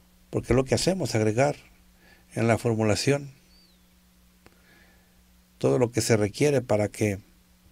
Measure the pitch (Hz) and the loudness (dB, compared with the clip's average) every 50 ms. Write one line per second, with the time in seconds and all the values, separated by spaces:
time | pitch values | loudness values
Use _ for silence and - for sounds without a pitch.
0 | _ _ _ _ _ _ - 113 - - 120 127 135 135 123 117 - 165 185 190 | _ _ _ _ _ _ -6 -4 -2 0 2 2 2 2 0 0 0 0 -2 -2
1 | 147 120 - 113 107 110 104 117 139 147 147 - - - - _ _ _ _ _ | -2 -2 0 0 0 2 2 2 2 0 0 -4 -10 -20 -20 _ _ _ _ _
2 | _ - - - _ _ - 120 113 113 117 120 - 120 113 110 110 107 101 - | _ -20 -20 -20 _ _ -4 -2 0 2 2 2 0 -2 -2 0 0 0 0 0
3 | - 135 139 143 143 135 - - _ _ _ _ _ _ _ _ _ _ _ _ | 0 0 -2 -2 -4 -10 -18 -20 _ _ _ _ _ _ _ _ _ _ _ _
4 | _ _ _ _ _ _ _ _ - - _ _ _ _ - - - _ _ _ | _ _ _ _ _ _ _ _ -20 -20 _ _ _ _ -20 -20 -20 _ _ _
5 | _ _ _ _ _ _ _ _ _ _ _ - - 127 139 135 123 117 - 113 | _ _ _ _ _ _ _ _ _ _ _ -2 0 0 2 2 0 0 0 0
6 | - - 117 104 104 101 101 - 139 147 143 131 123 - - 104 104 101 - - | 0 2 2 2 2 0 -2 0 0 2 2 0 0 0 0 0 0 -2 -2 -2
7 | 110 104 98 95 - _ _ _ _ _ _ _ _ _ | -2 -2 -2 -4 -8 _ _ _ _ _ _ _ _ _